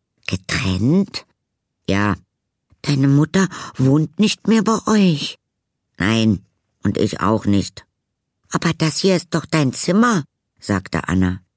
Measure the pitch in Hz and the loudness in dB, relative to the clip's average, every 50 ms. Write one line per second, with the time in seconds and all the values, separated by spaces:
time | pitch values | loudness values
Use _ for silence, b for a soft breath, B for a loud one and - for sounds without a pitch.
0 | _ _ _ _ _ - 92 92 - - - 85 - 95 92 90 107 131 170 196 | _ _ _ _ _ -8 -8 -8 -6 -6 -4 -4 -2 -2 -2 0 0 2 2 2
1 | 196 - - - - _ _ _ _ _ _ _ _ _ _ _ _ - 95 101 | 0 -2 -6 -12 -14 _ _ _ _ _ _ _ _ _ _ _ _ -2 0 0
2 | 104 104 90 - _ _ _ _ _ _ _ _ _ _ _ _ - - 143 135 | 0 0 -2 -4 _ _ _ _ _ _ _ _ _ _ _ _ -4 -2 0 2
3 | 135 139 139 143 156 156 - 190 190 175 B B B B B - 131 131 139 156 | 4 4 4 4 2 2 2 0 0 0 B B B B B 0 2 2 2 2
4 | 156 - - - 214 208 - - - 190 226 220 190 220 226 - - 214 220 208 | 0 -2 -2 -2 0 0 0 -2 0 2 2 2 2 0 -2 -2 0 0 2 4
5 | 196 180 156 143 135 - - - _ _ _ _ _ _ _ _ _ _ _ - | 4 2 2 0 -4 -10 -12 -16 _ _ _ _ _ _ _ _ _ _ _ -4
6 | 90 104 113 113 110 110 101 95 - _ _ _ _ _ _ _ - 104 - - | -2 0 0 2 2 2 0 0 -4 _ _ _ _ _ _ _ -4 -4 0 0
7 | 107 110 - - - 101 110 104 - 107 101 98 85 - - - - _ _ _ | -2 -2 -2 -2 -2 0 0 0 0 0 0 0 -2 -4 -10 -16 -20 _ _ _
8 | _ _ _ _ _ _ _ _ _ _ - 175 - 170 160 - 160 156 - - | _ _ _ _ _ _ _ _ _ _ -6 -4 -2 -4 -2 -2 -2 -2 -2 0
9 | - 196 185 165 - - - 160 - - - 160 143 127 - - - - 180 214 | 0 2 0 0 -2 -4 -6 -6 -4 -2 0 0 0 0 -2 -2 -2 0 2 2
10 | 240 240 220 165 135 - _ _ _ _ _ _ - - 101 92 92 - - 80 | 2 2 0 -2 -4 -6 _ _ _ _ _ _ -4 -4 -4 -4 -4 -4 -6 -6
11 | - - 90 92 92 90 90 92 - _ _ | -4 -2 0 0 0 0 -2 -6 -12 _ _